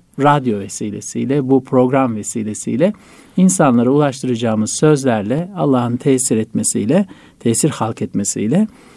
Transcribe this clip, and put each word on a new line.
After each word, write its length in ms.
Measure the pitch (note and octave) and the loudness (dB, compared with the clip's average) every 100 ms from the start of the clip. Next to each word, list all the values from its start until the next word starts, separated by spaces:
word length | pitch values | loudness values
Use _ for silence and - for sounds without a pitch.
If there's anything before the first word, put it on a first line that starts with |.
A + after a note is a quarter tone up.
| _ - | _ 0
radyo 360 | C#3+ C#3+ B2+ G#2 | 2 2 0 -4
vesilesiyle, 880 | G2 - G#2+ G2+ - A#2+ A#2 C#3+ B2+ | -6 -8 -8 -8 -10 -6 -2 -2 2
bu 140 | C3+ | 0
program 520 | C3 C3 B2+ C3+ C3 A2 | 2 2 2 2 0 -4
vesilesiyle 760 | G2+ A#2+ G#2+ G#2+ - A#2 F#3 - - - - - | -8 -8 -6 -8 -6 0 0 -2 -12 -20 -8 0
insanlara 540 | F#3 F#3 D3 A#2+ A#2+ | 2 4 4 4 4
ulaştıracağımız 840 | C#3+ D3 B2+ C3 A#2 A#2 A2 G#2+ | 2 2 -2 -4 -2 0 0 -2
sözlerle, 800 | - D#3 D3 C3 A2 G2+ C#3 F3 F#3+ | 0 2 2 2 0 0 -4 -4 -2
Allah'ın 400 | D3+ B2+ A#2+ A#2+ | 0 2 0 -2
tesir 400 | D3 C3 - A2 | 0 0 2 -2
etmesiyle, 720 | A2 A2+ G#2+ A2 G#2 F3 G3 - - - | -2 -4 -4 -2 0 0 0 -6 -20 -6
tesir 300 | A#2+ A2+ D#3 | -2 0 0
halk 320 | - A2 A2 | -2 -4 -4
etmesiyle 640 | G#2 - G2+ G#2+ G#2 E3 G#3+ - - | -6 -4 -4 -4 0 0 0 -4 -20